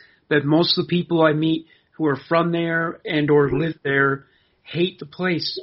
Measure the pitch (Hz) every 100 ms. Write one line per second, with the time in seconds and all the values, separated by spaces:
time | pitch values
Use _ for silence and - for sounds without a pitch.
0 | _ _ _ 147 139 156 175 - 165 175
1 | 170 170 156 151 160 160 - _ _ -
2 | 156 139 - 165 170 170 170 165 165 -
3 | - 151 147 147 139 139 160 - 143 139
4 | 139 139 - _ _ _ - 160 180 -
5 | 147 - 185 160 - -